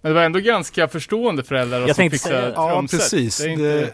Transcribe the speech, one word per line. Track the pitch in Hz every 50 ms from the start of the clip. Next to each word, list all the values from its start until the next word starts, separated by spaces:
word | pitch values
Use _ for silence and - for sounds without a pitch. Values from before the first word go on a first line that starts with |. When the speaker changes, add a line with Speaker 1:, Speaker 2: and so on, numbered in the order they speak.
| -
Speaker 1:
Men | 156
det | 156
var | 165 170
ändå | 160 165 190
ganska | 196 233 233 196 160 - - - 165
förstående | 147 - 165 135 - 208 220 240 240 180 139 127
föräldrar | - 143 131 127 120 123 123
Speaker 2:
Jag | 123 135
Speaker 1:
som | 147
Speaker 2:
tänkte | - 185 165 151
Speaker 1:
fixar | 135 - 180
Speaker 2:
säga | 143 127
det. | 123 123 -
Speaker 3:
Ja, | - 160 165 170
Speaker 1:
trumset. | - 175 135 - 165
Speaker 3:
precis. | 180 - - 165 123 113 -
Speaker 1:
Det | - 147
är | 160
inte | 160 156 151 147 151 147 151 143